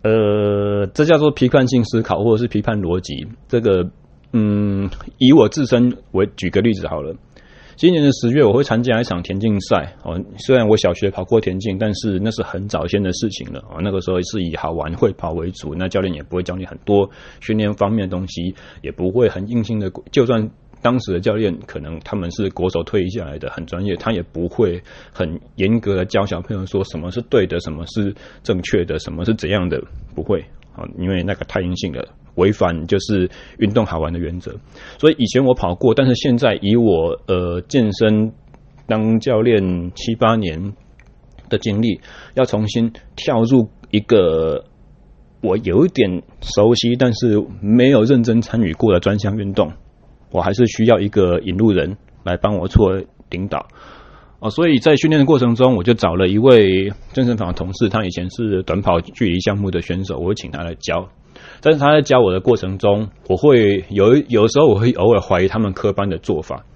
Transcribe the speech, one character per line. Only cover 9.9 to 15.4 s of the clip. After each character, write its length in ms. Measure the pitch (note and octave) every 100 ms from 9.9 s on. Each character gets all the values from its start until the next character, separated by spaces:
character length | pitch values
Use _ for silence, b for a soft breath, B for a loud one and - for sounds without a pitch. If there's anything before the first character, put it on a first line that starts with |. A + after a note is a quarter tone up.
| -
哦， 180 | - E2+ - G2+
虽 180 | -
然 120 | B2+ A2
我 100 | G#2+
小 160 | F#2
学 160 | F2 G2
跑 140 | -
过 180 | F2+ A2+
田 160 | G#2 F#2
径， 180 | G#2+ F#2
但 140 | G#2+
是 240 | G2 G#2+ F#2
那 100 | G#2+
是 140 | G#2+
很 240 | G2+ F2 G2+
早 180 | E2
先 160 | E2+ G2+
的 100 | F#2
事 140 | F2 A2
情 220 | - B1+
了， 100 | -
哦， 180 | - D#2+
那 80 | G2
个 100 | F#2+
时 100 | F#2
候 100 | F#2
是 220 | F2+ A2
以 120 | F2
好 180 | D2 D#2+
玩 200 | E2 D#2
会 180 | E2 A2
跑 180 | F#2 E2+
为 180 | D#2+